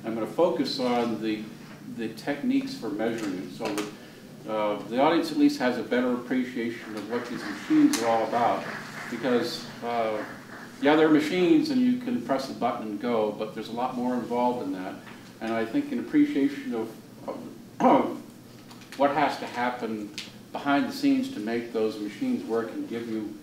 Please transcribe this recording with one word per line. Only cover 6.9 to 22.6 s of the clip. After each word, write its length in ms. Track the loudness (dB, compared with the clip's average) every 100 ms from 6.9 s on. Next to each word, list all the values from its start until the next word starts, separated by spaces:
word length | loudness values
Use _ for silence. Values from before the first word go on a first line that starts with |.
| -10
of 160 | -4
what 120 | -4 -4
these 160 | -8
machines 580 | -8 -10 2 6 6 6
are 60 | 2
all 160 | 2
about. 400 | 2 2 2 2 -2 -8 -10 -12 -8
Because, 560 | -4 2 2 2 -4 -10 -8 -4
uh, 320 | 0 0 -2 -6 -10 -16 -16 -16 2
yeah, 140 | 6 8
they're 140 | 8
machines 600 | 6 4 4 6 6 6
and 100 | 4
you 200 | 4 4
can 240 | 0 -4
press 260 | 0 -2 -2
a 40 |
button 340 | -2 -2 -2 -6
and 120 | -4
go, 360 | 0 2 2 0
but 160 | -6
there's 160 | -6 -8
a 40 |
lot 220 | -4 -4 -2
more 200 | 0 -2
involved 480 | 0 0 2 0
in 100 | -4
that. 220 | -4 -6 -10 -14 -18 -18 -10
And 120 | -4
I 100 | -2
think 280 | 0 0 0
an 80 | -4
appreciation 760 | 2 4 4 4 0 0 -4
of, 160 | -4 -4 -8 -18 -14 -10
of 920 | -10 -10 -14 -18 2 6 6 4 -4 -12 -20 -20 -20
<clears throat> 400 | -20 -20 -16 2
what 140 | 2
has 260 | 4 2 0
to 80 | -6
happen 640 | -2 -2 -2 -6 -6 -8 -10 -14 -16 -12
behind 380 | -6 0 2 2
the 40 |
scenes 380 | 0 2 2 0 -4
to 40 |
make 320 | -2 -2 -2
those 280 | 0 0 -2
machines 440 | -8 -4 -2 -2 0
work 260 | -2